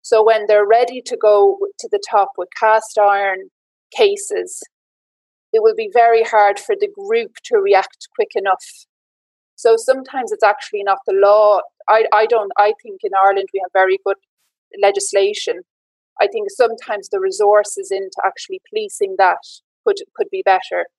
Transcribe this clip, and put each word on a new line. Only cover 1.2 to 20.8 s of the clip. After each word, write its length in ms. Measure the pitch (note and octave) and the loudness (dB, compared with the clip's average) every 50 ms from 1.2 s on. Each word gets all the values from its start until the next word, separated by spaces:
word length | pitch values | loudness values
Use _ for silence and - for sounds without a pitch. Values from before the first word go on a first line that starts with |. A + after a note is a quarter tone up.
| - G#3 G#3 G3+ G3+ G3 G3 - G3 G3 - - | 2 4 4 6 4 4 2 0 -6 -8 -8 -14
to 100 | - - | -6 -6
the 120 | - G3+ G3+ - | -6 -6 -4 -2
top 220 | - G#3 G3 F#3+ - | 0 0 0 0 -4
with 120 | - F3+ _ - - | -12 -12 _ -6 -2
cast 380 | A3+ A3 A3 A3 G#3+ - - A3 | 2 2 2 2 0 -2 -2 0
iron 520 | G#3 G3+ G3+ G3 G3+ G3 F#3+ F#3+ G3 F#3+ _ _ _ _ _ _ _ _ - | 2 2 2 0 -2 -4 -4 -8 -10 -18 _ _ _ _ _ _ _ _ -2
cases, 680 | - - G4+ G3+ G3+ - - - - F4+ F4+ - - - _ _ _ _ _ _ _ _ _ _ _ _ _ _ _ _ _ | 0 0 0 0 -2 -8 -8 -8 -8 -8 -8 -14 -18 -20 _ _ _ _ _ _ _ _ _ _ _ _ _ _ _ _ _
it 100 | - A3 | -2 2
will 120 | G#3+ A3 G#3 | 2 2 0
be 160 | G3 A3 G3+ | 0 -8 0
very 300 | F#3 A#3+ A#3 A#3 A#3 A3+ | 2 4 4 6 4 2
hard 360 | A3 A3+ - G#3+ G#3 G3+ G3+ G3+ | 0 2 2 4 4 4 2 -2
for 160 | - - G#3 F#3+ | -4 -6 -2 -2
the 100 | G3+ - | -2 -6
group 440 | - G4+ G4 G4 A4+ A4+ A4+ - _ - _ | -6 -14 -6 -4 -4 -4 -4 -6 _ -20 _
to 120 | - B4+ G#4 | -2 -2 0
react 500 | G4 G4+ G4+ F#3 - - _ _ - _ _ | 2 2 2 2 0 -2 _ _ -20 _ _
quick 160 | - G#4+ - - | -6 -6 -4 -4
enough. 300 | - F#4+ - F#4 - - - - - _ _ _ _ _ _ _ _ _ _ _ _ _ _ _ | -4 -2 -2 -4 -4 -6 -20 -20 -20 _ _ _ _ _ _ _ _ _ _ _ _ _ _ _
So 200 | - - A#3 A3+ | -2 2 2 2
sometimes 560 | A3+ - - C4 C4+ C4 - - C4+ B3 G3+ | 2 2 -2 -2 -2 -2 -10 -10 -8 -6 -6
it's 120 | G#3+ - A3 | -2 2 2
actually 380 | G3+ G#3 - - - - G#3 | 2 2 0 -6 -10 -8 -6
not 160 | G3+ G3 G3 G3 - | -2 -2 -2 -2 -2
the 80 | - F#3+ | -2 2
law. 460 | G3 G3 G3+ G#3 G#3+ G#3+ G#3 G#3 F3+ - - _ _ - - | 4 4 6 6 6 6 4 4 2 0 -6 _ _ 0 2
I, 180 | G#3 A3+ A3 - | 2 2 2 2
I 140 | - G#3 A3 | 2 2 2
don't, 260 | A3 A#3+ A3+ G#3 G3 - - | 2 0 -2 -2 -2 0 0
I 160 | G#3 G#3+ A3 _ | 2 0 0 _
think 180 | _ A3+ G3 F#3+ | _ -20 -16 -10
in 100 | - F#3+ F#3+ | -8 -4 0
Ireland 340 | F#3+ F#3+ G3 G3 G3 G3 - | 2 2 2 2 0 -4 -6
we 80 | - G3 F#3 | -8 -8 -8
have 80 | F3+ | -2
very 260 | _ F#3+ F#3+ F#3 F#3+ G3 _ | _ 0 2 2 0 -2 _
good 140 | G3 G3 _ _ _ _ _ _ _ _ _ _ _ - G3 | -6 -6 _ _ _ _ _ _ _ _ _ _ _ -4 0
legislation. 840 | G3+ G3+ G3+ G3+ G3 - - G3 G3 G3+ G#3 - - - D#3+ F3+ F3+ _ _ _ _ _ _ _ _ _ _ - | 0 0 2 0 -6 -2 0 0 0 0 -2 -6 -6 -8 -8 -8 -10 _ _ _ _ _ _ _ _ _ _ -2
I 60 | - | -2
think 220 | - G3+ A3+ G#3 G3+ | -2 -2 -6 -8 -8
sometimes 580 | - - B3 A3+ A3+ - - - G#3+ G#3 F#3 - | 0 0 0 0 0 -8 -10 -10 -10 -10 -8 -8
the 120 | - G3 | -6 -4
resources 680 | F#3+ F#3+ F3+ F#3+ G#3 G3+ G#3 G#3 G#3 G#3 - G3 F#3+ F#3+ | -4 -4 -2 0 2 4 4 4 2 0 -8 -12 -8 -8
into 260 | G3 G3 G3 F#3+ - - - | -8 -8 -8 -10 -8 -6 -6
actually 360 | F#3+ - - - - F#3+ F#3+ _ _ | -6 -6 -8 -14 -14 -14 -14 _ _
policing 460 | - A3 G#3+ G3 - - G#3 F#3+ F#3+ F#3 | -8 -8 -8 -8 -6 -6 -6 -6 0 2
that 200 | F#3+ F#3 E3+ - - - - - _ _ _ _ _ | 2 2 2 -2 -8 -20 -20 -20 _ _ _ _ _
could, 120 | A3 G3 - - _ _ | -2 -2 -2 -6 _ _
could 140 | - A3 - | -8 -8 -6
be 120 | - F#3+ - | -6 -4 0
better. 420 | G3 F#3+ F#3 - - F3+ F3 | 0 0 0 -2 -6 -8 -8